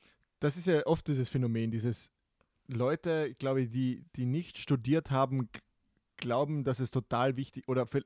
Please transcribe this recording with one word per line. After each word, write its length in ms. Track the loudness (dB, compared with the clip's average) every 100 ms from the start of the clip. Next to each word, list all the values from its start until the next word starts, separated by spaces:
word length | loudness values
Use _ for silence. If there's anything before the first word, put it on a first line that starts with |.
| _ _ _ _
Das 160 | -2 0
ist 100 | 2
ja 180 | 4 4
oft 200 | 0 2
dieses 200 | -2 0
Phänomen, 420 | 0 0 0 0
dieses 400 | 0 -2 -4 -8 _ _ _ _ _ -8
Leute, 680 | -2 0 0 0 -2 -2
glaube 280 | -4 -2 0
ich, 80 | 0
die, 340 | 0 -2 -2 -8 -6
die 100 | -2
nicht 320 | -2 -4 -10
studiert 520 | 0 0 2 0 2
haben, 400 | 2 2 2 -2
g-, 80 | -8 -20 _ _ _ _ -8
glauben, 480 | -2 0 2 0
dass 160 | 0 0
es 100 | -2
total 460 | -2 -2 2 2 0
wichtig, 320 | -6 -8 -2
oder 180 | 0 0
vi-, 180 | -2